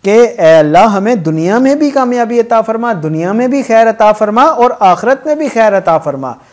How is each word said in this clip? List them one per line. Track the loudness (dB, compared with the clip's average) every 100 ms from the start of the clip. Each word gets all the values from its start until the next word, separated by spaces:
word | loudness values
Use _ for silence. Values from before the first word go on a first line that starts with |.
कि | 0
"ए | 2 2 2 4 4
अल्लाह, | 4 2 2
हमें | 0 -2 -2
दुनिया | -2 -4 -2 0
में | 0 0
भी | 0
कामयाबी | -2 -2 -2 -2 -2
अता | 0 0
फरमा, | -2 -4 -4
दुनिया | -4 -6 -4 -4
में | -2 -2
भी | -2
खैर | 0 2 2
अता | 2 2
फरमा, | 2 0 2
और | 0 2 0
आखिरत | 2 0 2 0 -2 -2
में | -4
भी | -2
खैर | 0 0
अता | 0 0 -2
फरमा, | -2 -8 -8 -12 _